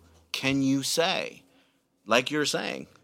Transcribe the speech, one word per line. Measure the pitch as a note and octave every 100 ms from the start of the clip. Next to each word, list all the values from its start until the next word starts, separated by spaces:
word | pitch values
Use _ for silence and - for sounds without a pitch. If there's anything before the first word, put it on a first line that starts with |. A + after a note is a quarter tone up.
| - - _
can | - C3+ C#3
you | C3+ C#3
say, | C3+ - F3 F3 C2 - - _ _ _ _ _ -
like | A#2 C3+
you're | D3+ C3+
saying, | F3+ - C2+ - -